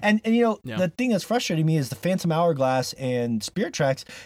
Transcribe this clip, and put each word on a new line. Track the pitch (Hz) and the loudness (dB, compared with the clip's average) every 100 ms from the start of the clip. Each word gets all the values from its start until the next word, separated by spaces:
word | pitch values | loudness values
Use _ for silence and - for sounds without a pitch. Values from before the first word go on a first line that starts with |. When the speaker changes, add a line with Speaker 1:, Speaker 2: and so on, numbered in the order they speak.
Speaker 1:
And, | 208 214 | 2 2
and, | 226 226 | 2 4
you | |
know, | 233 214 | 4 0
Speaker 2:
Yeah. | - 113 | -4 -2
Speaker 1:
the | 185 | -2
thing | - 247 | 0 0
that's | 202 - | 0 0
frustrating | 240 - 165 156 | -2 0 0 2
me | 160 | 2
is | 127 | -2
the | - | -4
Phantom | 170 185 175 | -2 -2 0
Hourglass | 156 175 143 131 131 123 | 2 2 2 2 2 -2
and | - 131 123 120 113 | -4 -2 -2 0 -2
Spirit | - - 240 | -4 -4 -4
Tracks | - 139 139 - - | 0 0 0 -6 -18